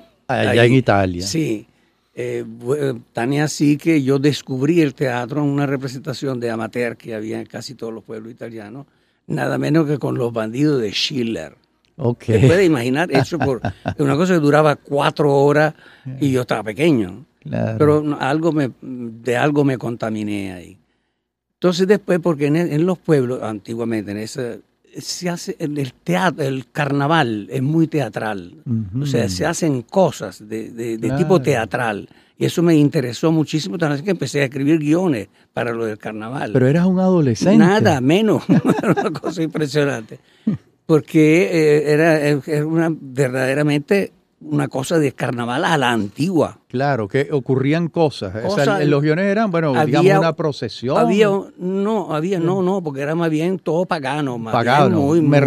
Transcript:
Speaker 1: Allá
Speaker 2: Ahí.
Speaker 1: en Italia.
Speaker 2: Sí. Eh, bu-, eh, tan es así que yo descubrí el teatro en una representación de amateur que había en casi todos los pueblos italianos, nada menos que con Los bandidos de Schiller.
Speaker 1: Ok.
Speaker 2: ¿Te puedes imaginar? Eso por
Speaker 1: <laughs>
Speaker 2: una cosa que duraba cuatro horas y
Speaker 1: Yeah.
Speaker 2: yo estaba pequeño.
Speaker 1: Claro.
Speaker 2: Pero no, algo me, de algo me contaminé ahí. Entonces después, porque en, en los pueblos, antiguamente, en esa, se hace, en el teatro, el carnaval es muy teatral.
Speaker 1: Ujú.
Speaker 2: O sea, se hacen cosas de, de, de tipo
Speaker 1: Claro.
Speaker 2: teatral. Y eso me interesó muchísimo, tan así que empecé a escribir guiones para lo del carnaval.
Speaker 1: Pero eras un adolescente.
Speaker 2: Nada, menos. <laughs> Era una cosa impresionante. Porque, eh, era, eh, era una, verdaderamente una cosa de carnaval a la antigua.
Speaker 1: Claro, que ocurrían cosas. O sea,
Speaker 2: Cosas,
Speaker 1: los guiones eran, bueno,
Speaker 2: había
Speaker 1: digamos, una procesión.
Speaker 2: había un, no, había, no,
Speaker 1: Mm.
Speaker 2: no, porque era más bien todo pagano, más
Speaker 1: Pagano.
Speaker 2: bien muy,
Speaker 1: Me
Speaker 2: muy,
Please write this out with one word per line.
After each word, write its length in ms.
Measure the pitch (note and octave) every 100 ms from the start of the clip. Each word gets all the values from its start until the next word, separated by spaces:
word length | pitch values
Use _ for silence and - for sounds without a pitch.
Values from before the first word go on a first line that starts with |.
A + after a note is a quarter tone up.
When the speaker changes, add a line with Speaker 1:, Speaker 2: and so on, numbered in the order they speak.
| - _ -
Speaker 1:
Allá 240 | A#2 A2
Speaker 2:
Ahí. 80 | A2+ A#2+
Speaker 1:
en 40 |
Italia. 520 | C3 A#2+ G2+ F#2+ F2 F#2+
Speaker 2:
Sí. 420 | E3 C#3+ G#2 - _ _ _ _
Eh, 300 | - B2 A#2+ A#2+
bu-, 300 | A#2 A#2+ D3
eh, 260 | C#3 A#2+ -
tan 180 | - A#2+
es 80 | C#3+
así 340 | D3+ - D3 D3
que 260 | E3 D#3
yo 160 | C3 C#3
descubrí 640 | C#3+ C3+ - C3 C#3+ E3+
el 120 | D3
teatro 480 | - C3+ A#2+ A#2 C#3
en 40 | D3
una 160 | C#3 C#3
representación 720 | C#3 C3+ B2+ D#3 B2+ C#3+ B2
de 80 | A#2
amateur 460 | A2+ A2 A#2+ A#2+ A2
que 180 | - A2
había 240 | A2 A2+
en 60 | A2
casi 280 | A2 G#2+
todos 200 | A#2 A2+
los 100 | A2
pueblos 280 | - A2+ A2
italianos, 520 | A#2+ A#2 A2 G#2 C3 C#3 _ _ _ -
nada 300 | D3+ C3+ C3+
menos 300 | C#3 D#3 D3
que 100 | C#3+
con 200 | C3+ B2+
Los 160 | A#2+
bandidos 480 | A2+ A2 A#2+ D3+ C3+
de 100 | G#2+
Schiller. 640 | - - - A#2 F#2+ D2 - _ _ _ -
Speaker 1:
Ok. 300 | A#2+ A#2+ -
Speaker 2:
¿Te 140 | A2 C3
puedes 180 | F3+ F3+
imaginar? 460 | C#3+ B2 C3+ F3+
Eso 280 | C3+ B2+ E3+
por 220 | C3 A#2
Speaker 1:
<laughs> 360 | G#2 - - -
Speaker 2:
una 180 | C#3 C#3
cosa 160 | F3+
que 60 | F3
duraba 340 | C#3+ D3+ D3+ C#3
cuatro 580 | - C#3+ D3 - D3
horas 400 | C#3 C#3+ D3 D#3 - - - C3 C3
y 60 | C#3+
Speaker 1:
Yeah. 60 |
Speaker 2:
yo 100 | B2+
estaba 220 | B2 A#2
pequeño. 600 | G#2+ G#2+ E3+ B2+ F#2 G2+ - _
Speaker 1:
Claro. 340 | - A#2 A2+ A2
Speaker 2:
Pero 220 | D3+ D3+
no, 140 | D3+ C#3+
algo 320 | C3 D#3 E3
me, 200 | D3+ C3 -
de 560 | C3 B2 A#2 A2+ A#2+ A#2+
algo 260 | D3 D3
me 140 | C#3 B2+
contaminé 720 | B2+ A#2+ A2+ A2 G#2+ G2+ G2
ahí. 240 | F2+ E2+ F#2+ _ _ _ _ _ _ _ _
Entonces 320 | F3+ F3 F#3+
después, 320 | G3+ - F3+
porque 280 | F3+ D3 C#3+
en, 80 | D#3+
en 300 | F3 D3 F3+
los 120 | F3
pueblos, 440 | - D3 B2 B2
antiguamente, 680 | G#2+ G#2+ A2 A2+ A#2 A2 G2
en 60 | G#2
esa, 400 | A2 C#3+ A#2+ G#2 _ _ _ -
se 320 | - - F3
hace, 260 | E3+ - -
en 180 | D#3 D3
el 160 | C3
teatro, 500 | - - F3 F#3 C#3
el 260 | C3+ C3+ -
carnaval 760 | - C#3+ C#3 C#3+ E3 A#2+ G#2+ G2
es 100 | C3+
muy 260 | C3 D#3+ D#3
teatral. 680 | D#3 A#2 A#2+ A2 G2+ F2 - -
Speaker 1:
Ujú. 380 | A2+ G2+ A#2+
Speaker 2:
O 20 | C#3+
sea, 240 | B2 G2
se 160 | F2+ D#3
hacen 380 | E3+ E3 C3
cosas 560 | - F#3+ E3+ - G#2+ - G#2+
de, 240 | A2 A2
de, 260 | A#2 A#2 A2+
de 120 | B2+
tipo 240 | C3+ E3+ F3+
Speaker 1:
Claro. 60 |
Speaker 2:
teatral. 680 | C3 B2 A2+ B2 A#2 G2 E2 _ _ _
Y 80 | C3+
eso 180 | -
me 120 | E3+ D#3
interesó 560 | D3 D#3 B2 A2+ E3
muchísimo, 460 | D#3+ C#3+ D#3 F#3+ F#3+
tan 140 | D#3
así 120 | C#3
que 80 | G3
empecé 300 | G3 D3 D3
a 40 | C3+
escribir 340 | C#3 C#3+ D#3+
guiones 500 | D3 E3 F#3 A#2 G2 _ _
para 180 | C3+ A#2+
lo 140 | A#2 A2+
del 140 | G#2+
carnaval. 520 | A2 G#2+ A2 C#3 C3+
Speaker 1:
Pero 140 | B2+ B2+
eras 200 | E3 F3+
un 120 | F#3
adolescente. 580 | F#3 F3+ C3+ A2 F3+ G#3+
Speaker 2:
Nada, 440 | F3 G#3+ G3 C#3+
menos. 420 | B2+ F3+ A3 C#3 - G#3+
<laughs> 180 | - A4
Era 100 | A3
una 180 | G4+ G#3+
cosa 320 | D3 - E3+
impresionante. 760 | D#3+ - D3 D3 C#3+ B2 A2+ C3 _ _ - E3+ - _ -
Porque, 560 | D#3 - D#3+ D#3 E3
eh, 500 | G3 E3+ D3+ D3+ D3
era, 340 | D3+ E3 D#3 D3
eh, 140 | C#3+ E3
era 180 | D3+ D#3
una, 240 | E3 E3
verdaderamente 1200 | D#3 C#3 B2+ C3+ C3 C3 C#3 D3+ D3 C#3+ G3+ - _ _ _
una 260 | D3+ D3 C#3+
cosa 300 | C3 C3+ E3+
de 140 | C#3+
carnaval 500 | - B2+ A#2+ A#2 B2+
a 140 | F3+ D#3
la 140 | B2
antigua. 680 | A#2 G2 - E3+ E3 G#2 - _
Speaker 1:
Claro, 400 | B2 C#3+ B2+ G2+
que 220 | C3+ C#3+
ocurrían 560 | D3+ - B2+ C3+ D#3+ E3+
cosas. 400 | E3+ D#3 - G2 G2+
O 120 | F3+ G3+
sea, 100 | C#3+
Speaker 2:
Cosas, 220 | G3+ D3
Speaker 1:
los 140 | C#3+
guiones 220 | D3+ D#3 G3+
eran, 260 | G3+ A3
bueno, 240 | E3+ D#3+ C3+
Speaker 2:
había 240 | D3+ D3
Speaker 1:
digamos, 220 | F#3 G3
una 120 | E3+ D#3
procesión. 640 | D#3+ C3 A#2+ - A#2+ D#3+
Speaker 2:
había 320 | E3 G3+ G#3+
un, 240 | G3 F#3+ -
no, 540 | F3+ F#3+ G3+ A3 D#3+
había, 260 | D#3 F3 F#3
no, 220 | E3+ F#3+
Speaker 1:
Mm. 40 | F3+
Speaker 2:
no, 160 | G3
porque 180 | D#3+ C3+
era 120 | C#3+
más 160 | E3 E3
bien 300 | D3+ E3+ F#3
todo 260 | - D#3+ F#3
pagano, 540 | E3+ C3 D3+ C#3 A#2+
más 120 | A2+
Speaker 1:
Pagano. 360 | A#2+ A#2 C#3 C#3+
Speaker 2:
bien 100 | E3+
muy, 220 | C#3+ E3
Speaker 1:
Me 60 | D3
Speaker 2:
muy, 120 | C#3+